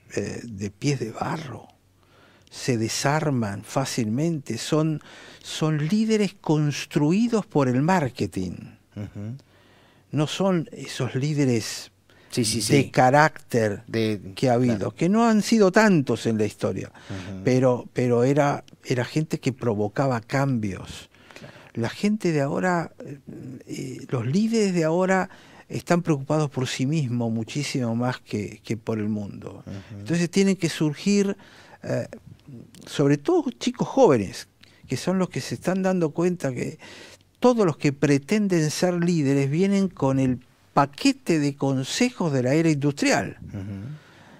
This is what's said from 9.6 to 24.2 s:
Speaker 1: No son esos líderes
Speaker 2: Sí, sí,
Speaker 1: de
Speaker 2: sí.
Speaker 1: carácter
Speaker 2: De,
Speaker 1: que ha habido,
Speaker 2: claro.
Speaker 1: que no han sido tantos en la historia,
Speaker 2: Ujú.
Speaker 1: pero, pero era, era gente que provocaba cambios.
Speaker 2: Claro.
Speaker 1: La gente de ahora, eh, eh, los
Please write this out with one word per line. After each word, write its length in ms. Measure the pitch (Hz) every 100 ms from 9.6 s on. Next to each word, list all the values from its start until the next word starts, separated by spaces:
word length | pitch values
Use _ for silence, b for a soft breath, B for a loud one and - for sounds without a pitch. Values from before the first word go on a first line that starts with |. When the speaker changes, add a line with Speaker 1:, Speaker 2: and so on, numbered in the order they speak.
| b b b b b
Speaker 1:
No 140 | 143 156
son 420 | - 190 175 131
esos 420 | - 135 - 127
líderes 800 | 131 147 147 135 117 - - - _ _ b b
Speaker 2:
Sí, 140 | - 110
sí, 120 | 113
Speaker 1:
de 260 | 107 143
Speaker 2:
sí. 60 | -
Speaker 1:
carácter 920 | - 127 147 156 - - 120 107 98 -
Speaker 2:
De, 460 | 110 110 104 92 98
Speaker 1:
que 140 | 131
ha 40 |
habido, 240 | 120 123 104
Speaker 2:
claro. 180 | 98 -
Speaker 1:
que 140 | 170
no 180 | 220 233
han 160 | 214
sido 280 | - 226 190
tantos 540 | 208 214 165 127 113 117
en 140 | 110
la 60 | 104
historia, 420 | - 104 98 101
Speaker 2:
Ujú. 520 | - - 95 92 95
Speaker 1:
pero, 440 | 104 127 131 120 -
pero 300 | - 123 120
era, 400 | 127 143 143 - - -
era 220 | - 123 120
gente 340 | 156 156 160
que 140 | 135
provocaba 680 | 113 120 104 104 - 135 120
cambios. 880 | - 135 139 120 104 95 - - - B B B
Speaker 2:
Claro. 160 | B B B
Speaker 1:
La 160 | 117 113
gente 420 | - 208 214 175
de 100 | 151
ahora, 500 | 139 180 180 175 - -
eh, 200 | - 139 - - 131 131 -
eh, 380 | 143 135 127 -
los 180 | 127